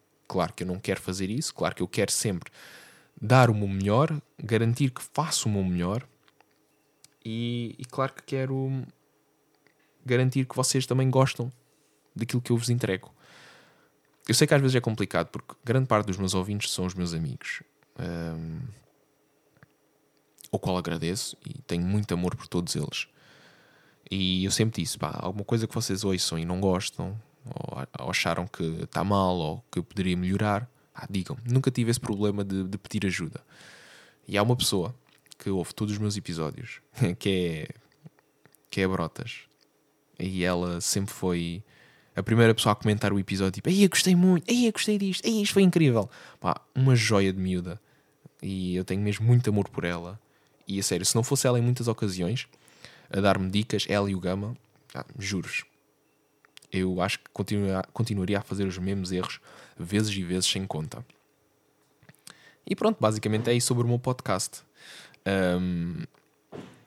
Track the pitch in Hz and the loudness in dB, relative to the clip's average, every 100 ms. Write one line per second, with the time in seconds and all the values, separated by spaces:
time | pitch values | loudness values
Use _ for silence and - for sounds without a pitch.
0 | _ _ - 92 85 - 90 92 - 92 | _ _ -4 0 0 0 -6 -4 -4 -4
1 | - 92 95 117 - - 80 - 90 - | -4 -4 -4 -4 -6 -4 -4 -2 -4 0
2 | 95 - 113 87 - - - - - - | 0 0 -2 -4 -8 -18 -20 -20 -20 -20
3 | _ - 107 127 120 107 101 95 98 110 | _ -8 6 8 10 6 0 0 2 4
4 | 160 151 - - 107 110 113 120 135 - | 2 -2 -8 -12 -2 2 2 2 0 -2
5 | - - 156 - 117 101 92 90 87 113 | -6 -4 -2 -2 0 0 0 0 -2 -4
6 | - _ _ _ _ _ _ _ _ _ | -6 _ _ _ _ _ _ _ _ _
7 | - _ 113 113 120 120 117 - 127 - | -20 _ -10 -6 -4 -4 -6 -10 -10 -4
8 | 131 - - 135 131 135 135 135 123 - | -4 -6 -8 -4 -2 -2 -2 -4 -6 -14
9 | _ _ _ _ _ _ _ _ _ _ | _ _ _ _ _ _ _ _ _ _
10 | 123 123 131 135 127 131 127 131 127 131 | 0 2 2 2 0 0 0 0 0 2
11 | 131 131 131 - 120 - _ _ _ _ | 4 4 4 2 -8 -10 _ _ _ _
12 | _ - 117 123 120 120 117 120 101 95 | _ -8 -4 -2 2 0 2 0 0 -2
13 | - - - - - - - _ _ _ | -6 -20 -20 -20 -20 -20 -20 _ _ _
14 | _ _ - 117 151 147 135 127 117 107 | _ _ -2 2 6 6 6 2 2 -2
15 | 98 87 80 80 - - 117 123 131 107 | 0 0 -2 -6 -14 -10 -2 0 2 2
16 | 104 92 95 95 95 104 - - 92 92 | 2 -2 0 -2 -2 -4 -4 -2 -4 -2
17 | 87 82 78 - - - - _ _ - | -4 -4 -6 -8 -10 -10 -12 _ _ -10
18 | 87 85 82 80 80 80 85 104 _ _ | -8 -6 -6 -8 -8 -10 -10 -14 _ _
19 | _ _ _ _ _ _ - _ _ _ | _ _ _ _ _ _ -20 _ _ _
20 | _ _ _ - - 101 - 90 85 82 | _ _ _ -20 -6 -4 0 -2 -2 -2
21 | 82 101 - - - - - 87 90 104 | -2 -4 -6 -10 -14 -16 -6 -2 0 0
22 | 104 87 87 - - 87 85 78 73 - | 0 -2 -2 -4 -4 -4 -4 -4 -4 -6
23 | - _ - - - - _ _ _ _ | -8 _ -20 -20 -20 -20 _ _ _ _
24 | - 95 92 90 95 - 110 107 82 - | -6 -2 0 2 2 2 2 0 -4 -4
25 | 76 - 90 104 - 117 110 113 - 95 | -6 -4 -6 -6 -2 -2 -2 -4 -4 -2
26 | 101 92 - 82 85 90 98 92 - - | -2 -2 -2 -4 -4 0 2 0 -2 -6
27 | 87 110 - _ 117 - - - 67 - | -8 -8 -14 _ -14 -10 -10 -10 -10 -10
28 | - 92 - 85 87 - 82 82 82 85 | -6 -2 -2 -2 -4 -6 -6 -4 -6 -2
29 | 92 101 92 90 78 87 - - - 101 | 2 2 2 0 -2 -6 -8 -8 -6 -4
30 | 92 90 92 98 107 101 123 _ _ - | -2 0 0 0 0 0 -4 _ _ -16
31 | - 98 90 78 120 131 135 123 113 120 | -6 -6 -4 -6 0 2 2 2 0 0
32 | - 101 104 101 98 95 92 101 - 104 | -2 0 0 0 -2 -4 -4 -6 -8 -4
33 | 95 87 80 - - - - - - - | -2 -2 -6 -10 -16 -20 -20 -20 -20 -20
34 | - _ - 101 110 123 - 98 85 - | -20 _ -2 2 4 4 2 0 -2 -6
35 | _ _ _ - 101 95 82 - 107 104 | _ _ _ -12 -4 -4 -4 -4 -4 -2
36 | 107 101 - 82 78 - - - _ - | -2 -4 -6 -6 -6 -6 -12 -16 _ -2
37 | 107 87 101 95 87 80 - - _ _ | 0 0 0 0 0 -4 -8 -14 _ _
38 | - - _ _ _ _ _ - 95 95 | -20 -20 _ _ _ _ _ 0 0 0
39 | 82 - 113 - - _ _ _ _ _ | -4 -6 -12 -14 -18 _ _ _ _ _
40 | _ - 92 92 90 87 90 87 - 104 | _ -10 -6 -2 0 0 0 -2 -2 -2
41 | 98 - 92 87 85 85 - _ - _ | -2 -4 -2 -2 -2 -6 -12 _ -20 _
42 | _ - 92 113 113 113 110 104 110 104 | _ -6 2 6 6 6 4 2 2 2
43 | 101 101 92 95 95 92 147 190 196 - | 2 0 0 0 0 0 0 4 4 6
44 | 185 175 185 180 - 240 233 - - 208 | 4 6 6 6 4 2 2 2 0 0
45 | 196 180 - 220 208 - 185 170 151 113 | 0 -2 0 0 2 6 6 8 6 6
46 | 101 - - - 90 - - - 131 120 | 2 -6 -20 -6 -4 -4 -4 2 6 6
47 | 107 104 98 95 92 92 87 - - _ | 6 4 4 2 0 -2 -4 -10 -14 _
48 | _ _ - _ 98 95 92 90 95 98 | _ _ -20 _ -8 -4 -2 -2 -2 -2
49 | 104 101 113 123 117 104 98 - 87 85 | 0 2 6 6 6 2 0 -2 -4 -4
50 | 87 107 _ _ _ _ - 98 95 90 | -6 -14 _ _ _ _ -6 -4 0 0
51 | - 117 113 139 131 123 120 123 117 107 | 0 0 0 2 2 2 2 0 -2 -2
52 | 104 90 87 127 - _ _ _ - - | -2 -2 -2 -4 -6 _ _ _ -20 -20
53 | - 98 101 95 95 101 - 104 - 101 | -6 0 4 4 2 0 0 -2 0 0
54 | 101 95 90 98 104 123 _ _ _ 65 | 2 0 -2 -4 -4 -10 _ _ _ -14
55 | - - 98 98 80 - - _ _ _ | -14 -10 -6 -4 -4 -8 -10 _ _ _
56 | _ _ _ _ _ - - 95 92 90 | _ _ _ _ _ -20 -8 -2 -2 0
57 | 95 - - - 98 104 98 95 - - | -2 -2 -8 -8 -2 -2 0 -2 -4 -4
58 | 117 104 92 101 - 95 98 87 92 101 | -2 -2 0 -2 -2 -4 -4 -4 -4 -4
59 | 90 92 90 - - - - - 85 104 | -2 -4 -4 -8 -16 -20 -20 -14 -2 0
60 | 107 98 87 92 - 101 98 76 78 120 | 0 -2 -2 0 0 -2 -4 -6 -6 -10
61 | 127 _ _ _ _ _ _ _ _ _ | -14 _ _ _ _ _ _ _ _ _
62 | - _ - - - _ - 196 123 - | -20 _ -20 -20 -20 _ -6 0 0 2
63 | 110 107 107 110 117 120 - 120 120 120 | 2 2 0 0 2 2 2 2 2 0
64 | 127 123 - 92 - - - _ - - | 0 -4 -2 -2 -4 -10 -20 _ -20 -20
65 | - _ 98 98 92 90 90 87 85 82 | -20 _ -2 0 2 0 0 -2 -4 -6
66 | 82 _ _ _ _ - - - | -12 _ _ _ _ -16 -16 -14